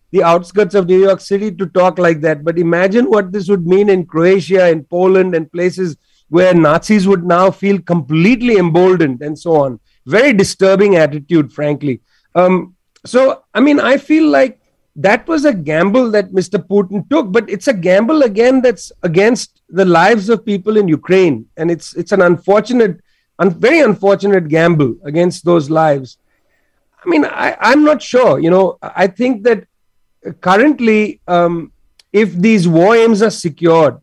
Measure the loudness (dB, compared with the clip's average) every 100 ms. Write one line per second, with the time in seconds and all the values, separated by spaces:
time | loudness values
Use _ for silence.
0 | _ -2 2 0 -2 -4 -2 -2 0 2
1 | 2 0 -4 -6 -6 -6 -4 0 0 2
2 | 0 0 -2 -2 -4 -2 -2 0 0 0
3 | 0 0 -2 -6 -2 -2 0 0 2 0
4 | -2 -2 0 0 0 0 2 0 -4 -2
5 | 0 2 0 -2 -6 -6 -6 -4 -8 -8
6 | _ _ _ 0 2 4 2 0 0 0
7 | 2 0 0 2 2 0 -2 -2 -2 -4
8 | -2 0 2 2 0 0 2 2 2 2
9 | 0 -4 -10 -10 -2 0 0 -4 _ _
10 | -4 0 2 2 0 0 0 2 2 2
11 | 0 -2 -2 -2 -2 -4 -4 -4 -6 -8
12 | _ _ _ 0 0 0 -4 _ _ _
13 | -4 0 0 -2 _ -2 0 2 0 -2
14 | 0 0 2 2 0 -4 _ _ _ -4
15 | -2 -2 -2 -2 0 -2 -4 -2 0 0
16 | 0 -2 -2 -4 -4 -6 -2 -2 -2 -6
17 | -4 -4 -2 -4 -4 -6 -4 -2 0 0
18 | 2 0 0 2 2 2 0 -4 -10 -10
19 | -4 0 2 0 -6 _ _ -2 2 4
20 | 4 2 0 -4 -2 -4 -2 0 0 -2
21 | 0 0 2 -2 -8 -8 -6 -6 -8 -12
22 | -4 0 2 0 0 0 0 0 0 -2
23 | _ _ _ -4 -2 0 0 2 2 0
24 | 0 0 0 -2 0 0 0 0 -2 -4
25 | -8 -2 -2 -2 -2 -2 0 0 0 -2
26 | -6 -20 _ _ _ _ _ _ _ _
27 | -4 -2 -2 -4 -6 -2 0 2 2 0
28 | -2 0 2 2 2 2 0 -4 -12 -4
29 | -4 -2 -4 -2 -2 -2 -4 _ _ _
30 | _ _ -18 -8 0 2 2 2 0 0
31 | 0 -6 -4 0 0 -2 -10 _ _ _
32 | _ -2 0 0 2 2 2 2 4 4
33 | 2 2 0 -2 -8 -4 0 2 2 -2